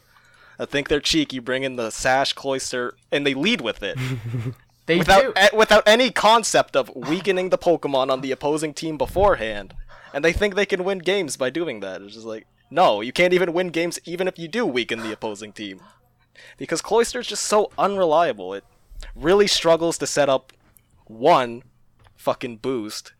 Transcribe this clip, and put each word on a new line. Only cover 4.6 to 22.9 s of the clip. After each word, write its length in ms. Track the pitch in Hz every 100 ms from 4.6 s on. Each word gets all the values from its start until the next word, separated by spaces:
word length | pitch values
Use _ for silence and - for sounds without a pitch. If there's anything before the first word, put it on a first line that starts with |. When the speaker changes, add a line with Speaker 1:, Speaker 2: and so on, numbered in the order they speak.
| _ _
Speaker 2:
They 140 | - 170
Speaker 1:
without 240 | 175 190
Speaker 2:
do. 100 | 180 -
Speaker 1:
a-, 200 | 202 214
without 260 | 220 214 -
any 220 | 226 254
concept 640 | - 208 226 208 156 - 139
of 180 | -
weakening 540 | 131 120 170 202 185 185
the 100 | 180
Pokemon 500 | 175 156 147 139 135
on 80 | 131
the 100 | 131
opposing 420 | 127 143 151 156
team 240 | 139 160 151
beforehand. 760 | 127 175 202 143 110 104 98 - - - -
And 100 | 139
they 80 | 160
think 220 | 160 208
they 120 | 185 196
can 180 | 190
win 140 | 180 196
games 380 | 165 202 160 -
by 140 | 127
doing 300 | 156 170 110
that. 220 | 98 92
It's 120 | 98
just 120 | 110 110
like, 200 | 110 - _ _
no, 300 | 143 175 104
you 120 | 117
can't 200 | - 180
even 200 | 180 185
win 180 | 165 185
games 280 | 165 170 -
even 240 | - 170 185
if 100 | 185
you 80 | 165
do 180 | 151
weaken 360 | 220 123 113 113
the 100 | 113
opposing 400 | 104 113 101 107
team. 280 | 101 104 95 - _ _ _ _ _ - -
Because 260 | 139 165
Cloyster's 440 | - 220 233 247 226
just 180 | 202 -
so 260 | 214 202 -
unreliable. 800 | 180 196 175 151 170 104 90
It 80 | 98 - _ _ - - -
really 320 | 143 202 208
struggles 500 | - 165 165 170 156
to 80 | 143
set 220 | - 139
up 240 | 131 - _ _ _ _ _ _
one 580 | 113 135 160 123 117 - _ _ _ _ _
fucking 400 | - 120 127 110
boost 540 | 127 131 107